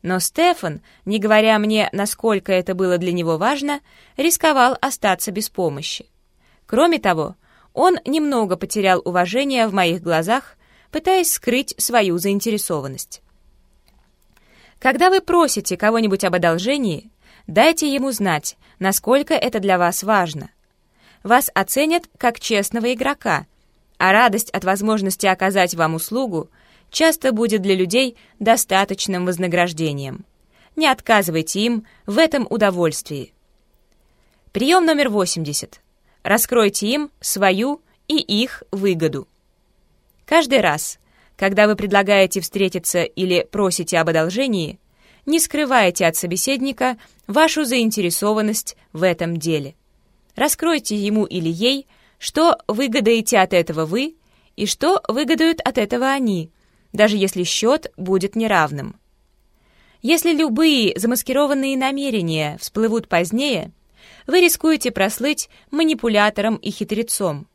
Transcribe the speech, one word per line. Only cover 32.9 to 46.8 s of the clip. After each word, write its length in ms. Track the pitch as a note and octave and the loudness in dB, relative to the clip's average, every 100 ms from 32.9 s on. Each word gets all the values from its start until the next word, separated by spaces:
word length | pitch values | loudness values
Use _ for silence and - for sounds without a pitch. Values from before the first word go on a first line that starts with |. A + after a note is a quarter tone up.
| D#3 - C#3+ - _ _ _ _ _ _ _ _ _ _ _ _ | -2 -10 -12 -12 _ _ _ _ _ _ _ _ _ _ _ _
Приём 320 | G3 C4 F4+ E4 | -2 2 4 4
номер 240 | D4 C4+ | 2 0
восемьдесят. 720 | G#3 F3+ - D3+ D3 - - _ _ _ _ | 0 -2 -4 -6 -6 -8 -20 _ _ _ _
Раскройте 640 | - G#3 - A#3+ G#3 G#3 G#3 | -2 -2 2 2 2 0 -2
им 240 | C#4 D4 _ | -2 -4 _
свою 600 | - G3+ G3 F#3+ B3+ D4 _ _ _ | -8 0 2 2 -2 -4 _ _ _
и 100 | D#4 | -4
их 460 | - G3+ B3+ - - | -2 -2 -2 -6 -10
выгоду. 560 | G3 G3 E3+ D#3 C#3+ - _ _ _ _ _ _ _ _ _ - | -2 0 0 -2 -4 -14 _ _ _ _ _ _ _ _ _ 0
Каждый 360 | D#4+ C#4 C4 | 0 4 2
раз, 360 | F#3 D3+ - - _ _ _ - | 2 -2 -6 -12 _ _ _ -4
когда 320 | G3 F#3+ G#3 | 0 4 2
вы 80 | G#3+ | 2
предлагаете 640 | G3+ G3+ G3 G3+ F#3+ G3 | 2 2 4 4 4 0
встретиться 640 | E3+ G3+ F#3+ F3+ - F3+ | -6 -2 -2 -2 -4 -2
или 420 | E3 - F#3 F3 - | -2 -2 0 0 0
просите 480 | G#3 G3 F3+ E3+ F3 | -2 -2 -2 -2 0
об 80 | E3 | 0
одолжении, 720 | D#3+ D#3+ G3 C4+ G3+ D#3 - _ _ _ _ - | 0 0 -2 -2 -2 -4 -10 _ _ _ _ -2
не 140 | D#4+ | -2
скрывайте 640 | D#4+ D4+ C#4+ B3+ F#3+ F3 E3+ | 0 -2 2 4 2 2 0
от 100 | E3 | 0
собеседника 840 | F3 F#3 - C4+ C4+ C4 | -6 -4 -2 -2 -4 -2